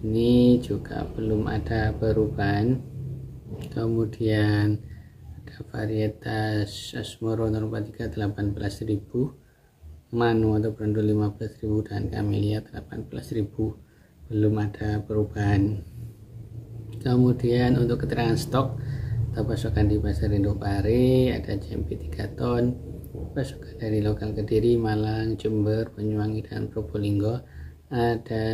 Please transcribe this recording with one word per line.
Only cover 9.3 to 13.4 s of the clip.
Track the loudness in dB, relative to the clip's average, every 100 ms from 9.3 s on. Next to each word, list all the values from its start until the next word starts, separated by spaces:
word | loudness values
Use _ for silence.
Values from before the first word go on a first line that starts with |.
| -4 _ _ _ _ -20 -20 _
Manu | 0 2 4 4 2
atau | 0 -2
Brando | -2 2
lima | 2 2 0
belas | -2 -10 -6
ribu, | -2 0
dan | 0 -4 -4
Camellia | -2 0 2 0 0
delapan | -4 -14 -10 -12 -8
belas | -10 -6
ribu. | -4